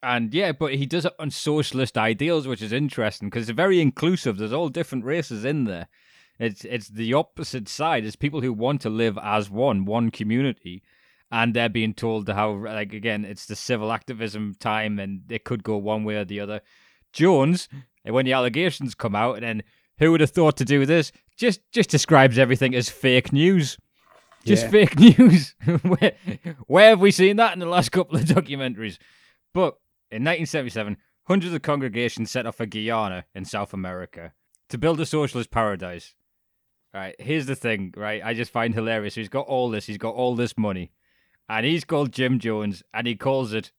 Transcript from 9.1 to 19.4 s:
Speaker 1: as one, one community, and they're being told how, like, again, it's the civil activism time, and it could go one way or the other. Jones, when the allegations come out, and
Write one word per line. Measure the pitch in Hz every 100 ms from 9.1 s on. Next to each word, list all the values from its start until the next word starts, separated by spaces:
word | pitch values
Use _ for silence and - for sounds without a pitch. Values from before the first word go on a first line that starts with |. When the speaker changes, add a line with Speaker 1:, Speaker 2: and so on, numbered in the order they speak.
| 104
Speaker 1:
as | 104 107 101
one, | 101 135 107 95
one | 110 117
community, | - 107 117 139 113 - 90 _ _ _ _ _
and | 117 117
they're | 117 117
being | 107 110
told | 104 117 110 101
how, | 101 107
like, | 101 110 110 104
again, | 107 110 104
it's | 101 101 -
the | 104
civil | - 120 110
activism | 113 - 117 110 107 104 98
time, | 117 110 107 104
and | 98 98 -
it | 113 -
could | 120
go | 101 107
one | 101 110
way | 107 104
or | 98
the | 101
other. | 101 104 _ _ _ _ _
Jones, | - 165 185 135 175 - 135 131 _
when | - 117 131
the |
allegations | 131 123 120 180 151 135
come | - 117 101
out, | 120
and | 107